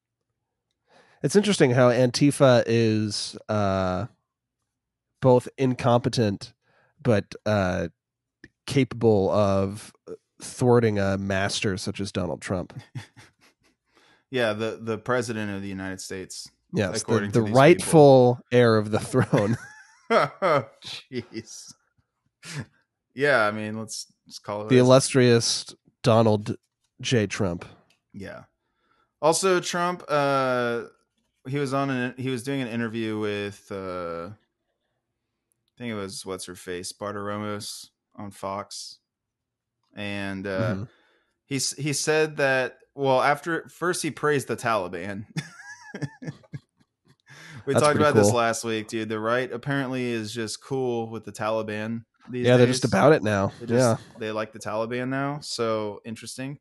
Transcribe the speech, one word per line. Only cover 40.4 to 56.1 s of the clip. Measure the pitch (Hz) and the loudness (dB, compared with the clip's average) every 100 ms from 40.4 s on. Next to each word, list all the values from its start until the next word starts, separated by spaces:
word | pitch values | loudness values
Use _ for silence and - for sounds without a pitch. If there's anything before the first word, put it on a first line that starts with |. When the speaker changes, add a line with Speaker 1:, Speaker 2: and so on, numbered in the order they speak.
| 98 | -6
Speaker 2:
uh, | 95 92 | -4 -2
Speaker 1:
Mm-hmm. | 95 110 _ _ _ _ _ _ | -4 -8 _ _ _ _ _ _
Speaker 2:
he | 135 | -6
s-, | - - | -6 -6
he | 151 | -6
said | 139 - 156 156 147 | -4 0 2 0 0
that, | 139 131 127 - _ 139 | 0 2 -2 -8 _ -4
well, | 135 127 | 2 2
after, | 127 147 175 165 143 | 2 0 -2 -6 -8
first | - 170 170 | -6 -4 -2
he | 160 | -4
praised | - 151 147 - | -2 0 0 -2
the | 113 | -4
Taliban. | 117 110 90 90 98 101 107 160 - 740 807 960 880 - | 0 0 -2 -8 -8 -10 -10 -12 -12 -18 -20 -20 -18 -12
<laughs> | 880 880 - - _ 143 - _ _ _ _ _ _ - - - - | -12 -12 -16 -16 _ -20 -20 _ _ _ _ _ _ -20 -20 -14 -2
We | |
Speaker 1:
That's | 127 | 2
Speaker 2:
talked | 147 143 | 4 4
Speaker 1:
pretty | 151 | 4
Speaker 2:
about | 120 | 6
this | 104 | 6
Speaker 1:
cool. | 120 | 4
Speaker 2:
last | 117 110 113 | 2 0 -4
week, | 110 107 | -4 -4
dude. | 113 110 | -6 -4
The | 110 | -4
right | 110 123 127 | -2 -2 -2
apparently | 117 143 139 127 131 123 | -8 -6 -4 -4 -4 -4
is | 117 107 | -4 -6
just | 117 107 - | -8 -8 -10
cool | - 135 127 117 113 | -8 -4 -4 -4 -6
with | 113 | -10
the | 107 | -12
Taliban | - 107 110 107 107 110 117 - _ - | -6 -4 -2 -4 -6 -6 -8 -12 _ -12
these | 123 120 | -2 4
Speaker 1:
Yeah, | 123 | 6
they're | 123 | 6
just | 123 | 4
Speaker 2:
days. | 113 | 0
Speaker 1:
about | 143 139 | 4 6
it | 156 | 4
now. | 107 101 98 - | 4 0 0 -4
Speaker 2:
They | 120 | -2
just, | 120 123 110 | 2 2 2
Speaker 1:
Yeah. | - - | -4 -10
Speaker 2:
they | 110 | -6
like | 107 110 | -6 -6
the | 107 | -10
Taliban | 107 107 113 123 127 | -8 -6 -4 -4 -4
now. | 135 139 147 | -4 -4 -6
So | - - 113 110 107 101 | -10 -4 -2 -2 -4 -10
interesting. | 117 | -14